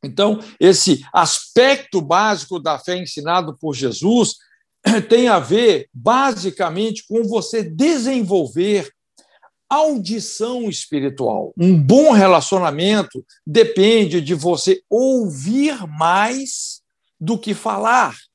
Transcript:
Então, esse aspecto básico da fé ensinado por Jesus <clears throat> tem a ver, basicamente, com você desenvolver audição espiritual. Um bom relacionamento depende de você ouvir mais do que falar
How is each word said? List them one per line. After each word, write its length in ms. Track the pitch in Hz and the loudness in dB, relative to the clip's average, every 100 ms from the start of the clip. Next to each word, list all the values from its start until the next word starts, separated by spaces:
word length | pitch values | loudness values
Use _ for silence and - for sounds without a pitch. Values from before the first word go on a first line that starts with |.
Então, 360 | 139 131 294 208 - - | -10 -2 -2 -2 -8 2
esse 440 | 175 180 - 131 - | 4 4 2 0 0
aspecto 880 | - 165 - - - 262 269 - 190 | 0 0 -2 -2 2 2 2 -2 -6
básico 580 | 143 175 214 196 - 180 | 0 0 0 -4 -8 -8
da 180 | 156 143 | -6 -6
fé 200 | - 180 | -6 -8
ensinado 600 | 165 - 147 180 160 131 | -8 -10 -4 -4 -4 -8
por 160 | 160 | -8
Jesus 640 | 127 127 110 180 240 214 - _ _ _ _ 202 | -4 -6 -2 0 2 0 -4 _ _ _ _ -2
<clears throat> 240 | 220 220 | 0 2
tem 180 | 233 247 | 2 4
a 120 | 196 | 2
ver, 500 | 127 208 240 160 - | 2 2 4 2 -4
basicamente, 1120 | 131 117 247 277 208 180 - 175 165 220 214 - | -4 0 2 0 -2 -8 -4 -6 -4 -6 -6 -6
com 160 | 220 | -4
você 400 | 220 220 - 226 | -2 -4 -4 -6
desenvolver 1300 | 175 160 285 311 233 262 196 190 135 160 190 202 156 _ _ _ _ _ _ _ _ | -6 -2 0 0 -2 -4 0 0 0 -2 0 -2 -4 _ _ _ _ _ _ _ _
audição 1000 | 285 311 277 175 220 - - 226 247 226 | 0 2 0 -4 -8 -8 -8 -6 -4 -6
espiritual. 840 | - - 147 135 135 120 104 78 - | -8 -6 -4 -4 -4 -4 -4 -8 0
Um 240 | 175 175 | 4 4
bom 300 | 135 254 311 | 6 6 6
relacionamento 1120 | 220 190 170 - 190 170 143 185 214 156 127 - _ - | 6 6 4 2 -2 -2 -2 0 0 -2 -10 -18 _ -2
depende 760 | 151 226 190 202 226 190 170 | 2 2 4 4 4 2 -2
de 140 | 147 170 | -2 -4
você 460 | 165 170 - 190 _ | -2 -2 0 -2 _
ouvir 1000 | 214 262 262 208 139 147 254 285 262 175 | 0 2 0 -2 -6 -4 0 0 -2 -10
mais 920 | 151 165 185 214 262 269 - - - _ _ _ _ | -2 0 2 0 -4 -10 -12 -12 -16 _ _ _ _
do 180 | 160 226 | -6 -4
que 160 | 214 | -4
falar 640 | 196 226 202 220 247 185 107 _ | -6 -6 -4 0 0 0 -6 _